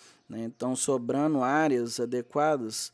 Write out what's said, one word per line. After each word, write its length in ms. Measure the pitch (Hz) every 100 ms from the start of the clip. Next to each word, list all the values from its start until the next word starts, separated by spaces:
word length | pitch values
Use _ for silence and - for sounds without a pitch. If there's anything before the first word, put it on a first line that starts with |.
| - - -
né? 160 | 110 113
Então, 280 | - 127
sobrando 680 | 127 - 131 120 135 156 147
áreas 560 | 127 147 156 123 117 113
adequadas 920 | 120 123 120 147 151 147 110 - -